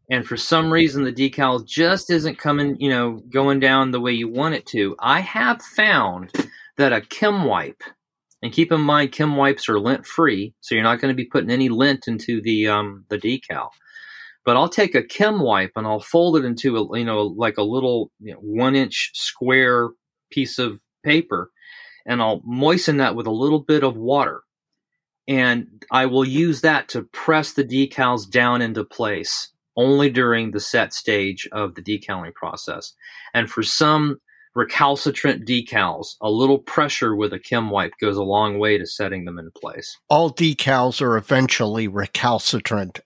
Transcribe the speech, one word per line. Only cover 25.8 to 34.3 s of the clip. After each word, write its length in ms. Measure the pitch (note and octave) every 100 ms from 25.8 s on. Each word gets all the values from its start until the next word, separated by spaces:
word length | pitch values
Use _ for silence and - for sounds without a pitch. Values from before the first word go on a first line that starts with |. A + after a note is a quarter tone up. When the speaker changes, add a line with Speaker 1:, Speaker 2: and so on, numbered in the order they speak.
| -
Speaker 1:
I 180 | B2+ C3
will 180 | B2+ C3
use 360 | C#3 E3+ C#3+
that 280 | D#3+ D3 -
to 140 | B2
press 500 | A#2 - - D#3 D3
the 100 | -
decals 640 | B2 C3 C3+ - B2+ A#2+ G2
down 320 | B2 B2 B2
into 220 | A#2 A2
place 680 | G#2 - A2 G2+ G2+ - - _ _ -
only 320 | B2+ C#3 C#3+
during 420 | B2 B2 A#2 A2+
the 80 | G2+
set 340 | - A#2+ G2
stage 540 | - - G#2 G2 F#2 -
of 220 | G#2 G2+ F#2
the 60 |
decaling 520 | F#2 G#2+ - F#2+ E2
process. 600 | - E2 - - E2+ - _ - - -
And 160 | A#2 A2+
for 140 | -
some 560 | A2 - D#3 D#3 D3 C#3 _